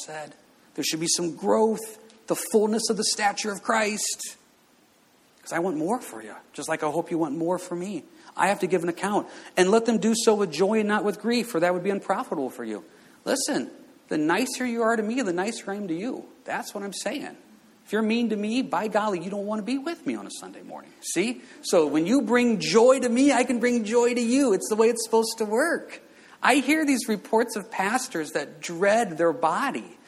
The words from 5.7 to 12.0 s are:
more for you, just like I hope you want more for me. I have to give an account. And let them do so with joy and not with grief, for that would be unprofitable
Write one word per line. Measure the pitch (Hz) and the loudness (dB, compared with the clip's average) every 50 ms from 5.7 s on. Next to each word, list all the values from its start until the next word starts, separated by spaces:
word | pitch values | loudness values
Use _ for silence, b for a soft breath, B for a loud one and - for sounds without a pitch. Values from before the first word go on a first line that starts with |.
| - | -2
more | 311 151 185 240 254 | -2 -2 -2 -4 -4
for | - - - 110 | -6 -10 -16 -16
you, | 110 104 101 - - _ | -16 -16 -18 -18 -20 _
just | - - 143 151 | -14 -10 -6 -4
like | 160 156 | -4 -2
I | 156 151 | -2 -2
hope | 143 170 165 - | -2 -2 -2 -2
you | 175 156 | -2 -2
want | 165 143 139 | 0 -2 -2
more | 165 160 170 185 175 | -2 -2 0 -2 -2
for | - - 180 | -4 -6 -6
me. | 175 180 208 196 143 - B B B B B B | -6 -6 -6 -8 -8 -10 B B B B B B
I | - 165 190 | 0 0 2
have | 202 196 | 2 0
to | 190 | 0
give | 165 185 175 | 0 0 0
an | 170 175 | 0 -2
account. | 165 - 190 202 208 190 - B B B B B B | -2 -2 -2 -2 0 -2 -2 B B B B B B
And | - 180 185 | 2 4 6
let | 220 226 226 | 6 4 4
them | 240 226 202 | 2 2 2
do | 190 226 226 | 2 2 2
so | 226 - 226 214 | 4 4 4 4
with | 202 202 170 | 4 2 0
joy | 143 156 190 196 220 220 | 0 2 2 2 2 2
and | 208 208 | 2 2
not | 208 208 214 | 0 0 0
with | 208 190 - | -2 -2 -2
grief, | - 226 240 240 196 - | -2 0 0 0 0 0
for | - 165 | 0 2
that | 170 175 | 2 2
would | 180 180 | 2 2
be | 170 196 | 0 -2
unprofitable | 196 160 | -2 -2